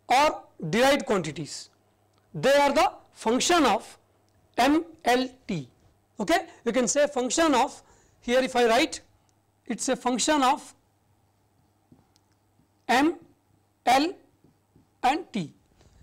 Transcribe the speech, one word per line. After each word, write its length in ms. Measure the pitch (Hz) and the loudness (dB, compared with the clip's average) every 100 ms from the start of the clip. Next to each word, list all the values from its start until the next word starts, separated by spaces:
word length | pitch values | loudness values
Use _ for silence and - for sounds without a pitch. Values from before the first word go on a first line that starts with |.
| - | -2
or 360 | 247 302 - - - 165 | 2 2 0 -10 -12 -4
derived 360 | 208 262 285 - | 2 4 2 0
quantities. 640 | 202 156 135 143 - - _ _ _ _ _ _ | -4 -4 -8 -12 -14 -18 _ _ _ _ _ _
They 200 | 156 262 | -4 2
are 180 | 285 285 | 4 4
the 220 | 294 370 - - | 2 0 -2 -18
function 520 | - 226 240 - 349 262 | -10 -4 -2 2 2 2
of 320 | 202 - - _ _ _ _ _ - | 0 -6 -20 _ _ _ _ _ 0
M 280 | 262 311 320 - | 2 2 -2 -6
L 240 | - 247 262 - - | 0 0 -2 -10 -10
T. 220 | 175 123 _ _ _ _ - | -10 -10 _ _ _ _ -8
Okay, 280 | 208 349 349 - 233 | -2 -2 -2 -10 -4
you 60 | |
can 160 | 254 247 | -2 0
say 200 | 285 285 | 0 0
function 460 | 254 247 - 330 | -2 -4 0 2
of, 280 | 254 269 - - _ _ _ | 2 0 -4 -20 _ _ _
here 180 | - 247 | -2 0
if 160 | 254 247 | 0 2
I 100 | 233 | 2
write, 340 | 233 311 - - _ _ _ _ _ - | 2 0 -4 -18 _ _ _ _ _ -10
it's 220 | 226 - | -8 -4
a 80 | 247 | -4
function 460 | 247 247 302 302 | -2 -2 0 2
of 320 | 254 277 - - _ _ _ _ _ _ _ _ _ _ _ - _ _ _ _ _ _ _ _ - | 2 0 -6 -20 _ _ _ _ _ _ _ _ _ _ _ -20 _ _ _ _ _ _ _ _ -4
M, 280 | 247 302 - - _ _ _ _ _ - | 0 0 -4 -12 _ _ _ _ _ 0
L 280 | 262 320 - _ _ _ _ _ _ _ _ | 0 0 -6 _ _ _ _ _ _ _ _
and 280 | 247 320 - | -4 -4 -6
T. 220 | 208 147 - _ _ _ _ | -10 -10 -14 _ _ _ _